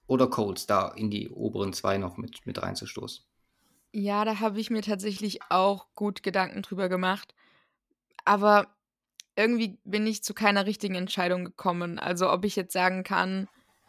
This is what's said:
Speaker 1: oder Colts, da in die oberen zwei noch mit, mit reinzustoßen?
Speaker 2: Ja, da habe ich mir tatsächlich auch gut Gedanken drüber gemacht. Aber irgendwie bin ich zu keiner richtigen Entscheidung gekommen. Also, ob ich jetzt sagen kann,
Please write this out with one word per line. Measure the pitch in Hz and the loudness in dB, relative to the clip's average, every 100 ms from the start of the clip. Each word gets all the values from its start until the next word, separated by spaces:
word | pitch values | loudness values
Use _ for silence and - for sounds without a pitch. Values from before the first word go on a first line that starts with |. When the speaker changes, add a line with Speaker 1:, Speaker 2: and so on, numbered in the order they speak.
| - | 0
Speaker 1:
oder | 131 127 | 4 4
Colts, | 123 101 90 - | 2 -2 -2 0
da | 101 95 | 2 2
in | - 107 | -2 -4
die | 104 107 | -2 -6
oberen | - 110 104 98 | -4 -4 -2 -4
zwei | - 98 101 | -2 0 0
noch | 92 - | -2 -8
mit, | - - - | -12 -12 -8
mit | - | -6
reinzustoßen? | - - - - - - _ _ _ _ _ _ _ | -4 -6 -10 -10 -12 -12 _ _ _ _ _ _ _
Speaker 2:
Ja, | 214 202 208 214 | -4 0 0 0
da | 208 | 0
habe | 220 202 | 0 -2
ich | 214 | -2
mir | 220 | -2
tatsächlich | 208 196 208 190 208 - - | -2 -2 -2 -4 -6 -6 0
auch | 175 196 196 - - | 4 4 2 -6 -4
gut | 208 - | -4 -2
Gedanken | 196 190 185 - | -2 0 0 -4
drüber | 185 185 185 | -8 -2 0
gemacht. | 180 185 202 - _ _ _ _ _ _ _ _ - - | 2 0 -2 -6 _ _ _ _ _ _ _ _ -4 2
Aber | 202 208 208 - _ _ _ _ - - - | 4 8 6 4 _ _ _ _ -20 -8 0
irgendwie | 220 240 214 - | 2 2 -2 -6
bin | 196 208 220 | -4 -2 0
ich | 208 | -2
zu | - | -6
keiner | - 214 202 196 | 2 4 4 2
richtigen | 202 202 180 | -2 -4 -4
Entscheidung | 185 - 175 180 180 | -4 -2 0 0 -4
gekommen. | - 185 175 175 170 | -4 -2 -2 -4 -4
Also, | - 175 185 | -4 0 2
ob | 180 202 | 2 0
ich | 196 | -2
jetzt | 180 | -4
sagen | 185 185 185 | 0 2 0
kann, | 185 185 185 190 196 _ _ _ | -2 0 0 -2 -6 _ _ _